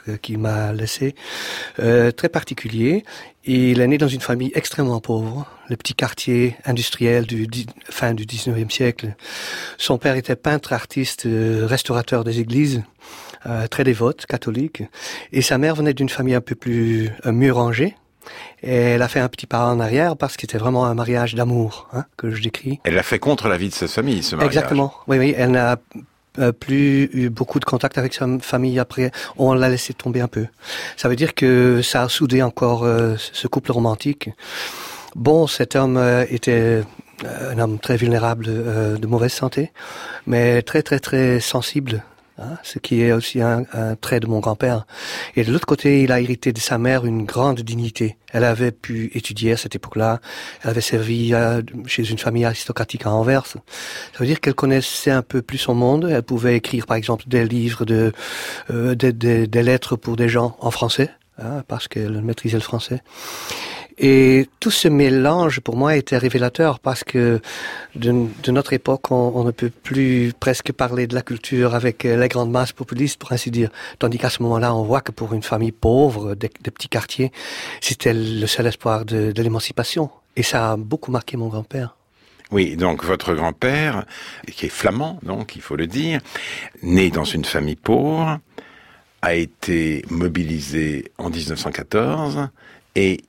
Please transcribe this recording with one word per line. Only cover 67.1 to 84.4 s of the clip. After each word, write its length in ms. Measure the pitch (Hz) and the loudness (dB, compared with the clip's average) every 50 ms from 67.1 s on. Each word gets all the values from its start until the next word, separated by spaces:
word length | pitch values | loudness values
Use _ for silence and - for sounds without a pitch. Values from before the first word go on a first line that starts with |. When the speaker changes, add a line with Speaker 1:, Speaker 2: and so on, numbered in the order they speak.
| - 127 120 120 117 110 - - - - - - - - - - - | 0 2 4 4 2 2 0 -6 -12 -10 -10 -10 -10 -12 -14 -14 -8
Speaker 1:
de, 320 | - 117 120 123 123 120 113 104 - - | -2 0 2 2 2 2 -2 -4 -6 -2
de 100 | - 123 | 0 2
notre 220 | 139 139 - 139 | 2 2 0 -2
époque, 360 | 127 - - 135 131 - - | -2 0 0 -2 0 0 0
on, 220 | 131 123 123 123 123 | 2 2 2 2 2
on 80 | 123 120 | 0 0
ne 100 | 120 117 | 0 0
peut 180 | - 120 117 | -2 -2 -4
plus 640 | - _ - - 135 135 135 131 127 123 120 120 120 - | -4 _ -8 -4 0 2 2 2 4 2 2 0 -2 -2
presque 320 | - 131 127 - - - 127 | 0 0 0 0 -2 -6 -4
parler 340 | - 131 120 123 123 123 | -2 -2 -2 0 -2 -2
de 80 | 117 120 | -2 -2
la 80 | 127 123 | -4 -4
culture 520 | - 123 113 - - 131 123 123 120 117 | -4 -8 -10 -6 -2 0 2 2 4 2
avec, 300 | 120 120 123 113 - - | 2 0 0 -2 0 0
euh, 160 | 123 117 120 | 2 2 4
les 80 | 123 127 | 2 2
grandes 220 | - 123 120 117 | 2 0 0 0
masses 220 | 120 127 127 123 - | 0 0 0 -2 -4
populistes, 460 | - 131 - 127 120 143 139 - - | -8 -10 -6 -4 -2 -2 -2 -2 -4
pour 140 | - - 127 | -6 -4 -4
ainsi 180 | 120 - 123 | -4 -2 -2
dire. 200 | 117 117 113 107 - - - - - - | 0 0 0 0 -2 -6 -16 -16 -6 -2
Tandis 200 | - 113 117 120 | -2 0 0 0
qu'à 100 | - 127 | -2 -2
ce 140 | - - 120 | -2 -2 0
moment-là, 320 | 117 117 113 123 120 117 | 0 0 2 2 2 2
on 80 | 113 110 | 0 0
voit 180 | 107 127 135 | 2 0 0
que 120 | - - 113 | 0 -2 -8
pour 200 | - 117 107 113 | -8 -6 -4 -4
une 100 | 107 - | -4 -4
famille 300 | - 120 110 113 113 107 | -2 -2 0 0 -2 -2
pauvre, 640 | _ - 110 117 131 147 139 113 104 104 101 101 | _ 2 4 6 6 6 4 2 0 -4 -6 -6
des, 160 | 101 110 - - - | -6 -6 -8 -8 -10
des 100 | - - | -12 -12
petits 200 | - - - - | -10 -10 -8 -6
quartiers, 420 | - 110 - - - - 131 127 - - - - - - - - - - | -4 -4 -4 -4 -4 -2 -2 -2 -4 -6 -14 -12 -12 -12 -12 -12 -10 -6
c'était 320 | - - 120 - - 127 113 | -6 -6 -4 0 2 2 2
le 340 | 113 110 110 110 107 107 | 2 0 -2 -2 -2 -2
seul 200 | 107 - - 117 | 0 0 0 0
espoir 400 | 117 - - - 117 110 107 110 | 0 -2 -2 -2 -2 -2 -2 -2
de, 260 | 107 113 110 107 107 104 | -2 -2 0 0 0 0
de 100 | 113 113 | 0 0
l'émancipation. 680 | 117 110 113 - - - - 117 - - 170 156 135 - _ _ _ - | 0 0 -2 -4 -4 -4 -4 -4 -2 -2 -2 -2 -2 -4 _ _ _ -4
Et 60 | 127 113 | -4 -2
ça 300 | - - 127 113 110 110 | 0 0 0 0 0 -2
a 40 | |
beaucoup 340 | 107 110 107 143 - - - | -2 -4 -4 -6 -6 -4 -4
marqué 280 | 127 120 - - - 120 | -4 -4 -4 -6 -6 -6
mon 100 | 117 113 | -6 -6
grand-père. 480 | 110 107 110 - - 135 123 117 - _ _ _ _ _ _ _ _ _ - - | -6 -8 -8 -8 -8 -8 -8 -8 -10 _ _ _ _ _ _ _ _ _ -8 -2
Speaker 2:
Oui, 260 | 101 101 92 76 76 | 0 2 2 2 2
donc 260 | 82 90 90 80 - 82 | 0 0 0 0 0 0
votre 300 | 85 95 87 - 92 85 | 0 -2 0 0 0 0
grand-père, 720 | 76 82 82 78 - 120 127 139 151 156 151 120 98 98 - - - - - - - | 0 0 -2 -2 0 0 0 0 0 0 0 -2 -4 -6 -8 -12 -18 -18 -18 -18 -18